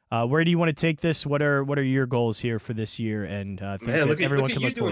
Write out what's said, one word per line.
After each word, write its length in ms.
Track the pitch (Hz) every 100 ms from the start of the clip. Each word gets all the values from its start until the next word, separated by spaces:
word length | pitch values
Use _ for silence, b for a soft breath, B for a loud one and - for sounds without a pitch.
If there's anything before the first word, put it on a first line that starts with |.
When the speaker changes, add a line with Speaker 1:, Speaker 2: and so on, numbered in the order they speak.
| _
Speaker 1:
Uh, 160 | 117 120
where 160 | 151
do 60 | 170
you 80 | 170
wanna 140 | 170
take 280 | 143 165 151
this? 240 | 170 - 143
What 160 | 143
are, 200 | 147 139
what 140 | 139 143
are 40 |
your 220 | 131 135 123
goals 340 | 123 117 107
here 180 | 120 110
for 140 | -
this 260 | 113 110 -
year? 260 | 110 107
And, 380 | 92 101 98 95
uh, 140 | 98 98
things 120 | 117
Speaker 2:
Man, 80 | 151
Speaker 1:
that 100 | 143
Speaker 2:
look 120 | 151
at, 40 |
Speaker 1:
everyone 200 | 147 139 135
Speaker 2:
look 40 |
at 20 |
Speaker 1:
can 80 | -
Speaker 2:
you 60 | 127
Speaker 1:
look 60 |
Speaker 2:
doing 120 | 233 190